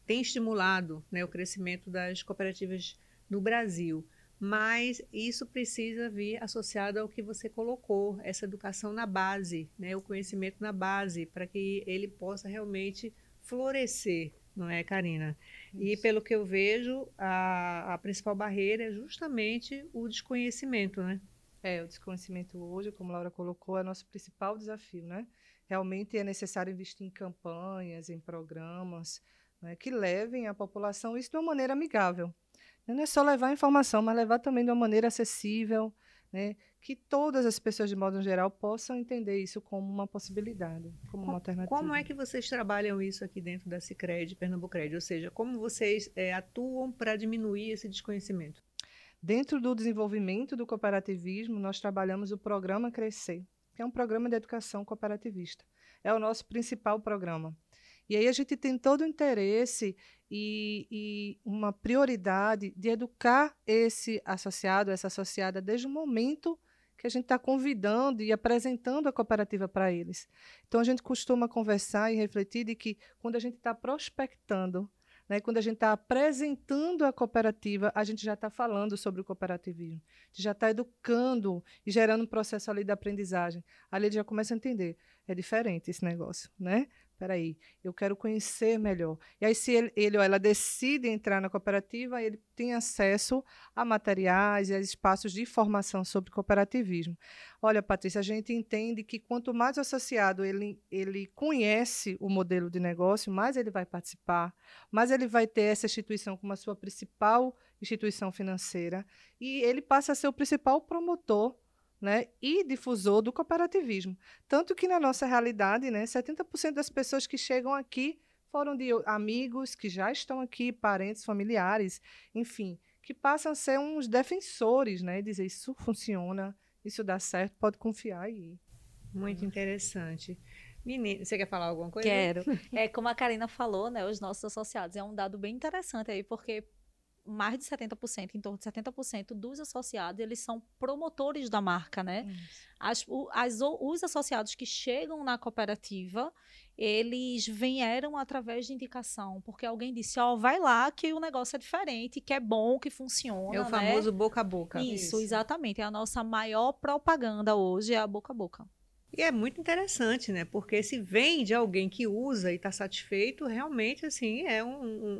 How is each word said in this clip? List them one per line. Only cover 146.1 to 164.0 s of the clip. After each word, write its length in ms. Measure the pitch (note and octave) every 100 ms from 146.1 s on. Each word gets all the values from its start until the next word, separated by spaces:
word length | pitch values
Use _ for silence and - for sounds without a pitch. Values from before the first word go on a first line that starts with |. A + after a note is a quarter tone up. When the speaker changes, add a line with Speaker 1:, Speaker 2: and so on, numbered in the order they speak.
| G3+ D4+ _ _ - - -
Speaker 3:
eles 680 | G#3+ G#3+ A#3 B3 B3+ A#3+ G#3+
vieram 680 | G#3 B3+ C4 A3+ B3 D4 D4
através 500 | C4+ C4+ A#3 A#3 A#3
de 80 |
indicação, 640 | C4+ B3 B3+ A3+ - G3 F#3+
porque 260 | G#3 - A#3
alguém 260 | A3+ B3
disse, 280 | A#3 G#3+ C4
"Ó, 160 | A#3+ A#3
vai 240 | B3 E4+
lá 300 | D4+ A#3 C4+
que 200 | - D#4+
o 60 | D#4+
negócio 380 | D#4+ C4 B3 C#4
é 20 |
diferente, 640 | - E4+ D4 A#3 A#3+ C4+
que 120 | -
é 80 | C#4
bom, 380 | A3 A3 A3+ B3+
que 120 | C#4+
funciona", 640 | - C4 - B3+ F#3+ F#3+ G3+
Speaker 1:
É 40 |
o 40 |
Speaker 3:
né? 60 | G3+
Speaker 1:
famoso 420 | A3 G#3 G#3+ G#3+
boca 280 | F#3+ A3 A#3
a 40 |
boca. 360 | G3+ F3+ E3+ -
Speaker 3:
Isso, 140 | B3+
Speaker 2:
Isso. 260 | G3+ F#3+ A3
Speaker 3:
exatamente. 600 | G#3+ A3 A3 E4 B3 G3+
É 40 |
a 60 | G#3
nossa 320 | G#3+ A3 B3
maior 500 | A3+ A3 A3 G#3+ B3
propaganda 840 | - C#4+ C#4+ - D#4+ A#3 G#3 G#3 G#3
hoje, 380 | F#3 F#3 G#3+
é 40 | A3+
a 80 | G#3+
boca 260 | G3+ -
a 40 | A#3+
boca. 280 | F3+ - - _ _ _ - -
Speaker 1:
E 60 |
é 100 | D#4+
muito 280 | A#3 A#3 E4+
interessante, 680 | E4 E4+ G4 - A3+ B3 A#3
né? 140 | F3+
Porque 380 | E3+ G3+ - G#3+
se 180 | G#3 B3+
vem 420 | F3+ G3+ D4 E4
de 120 | G#3
alguém 340 | A#3 A3 F#3 F#3+
que 180 | - A3+
usa 460 | G#3 C4+ A#3 F3+
e 60 | F3
tá 120 | G3
satisfeito, 760 | - G3 - - G3 A3+ - C#4+
realmente, 580 | A3+ D4+ B3+ A3 C#4+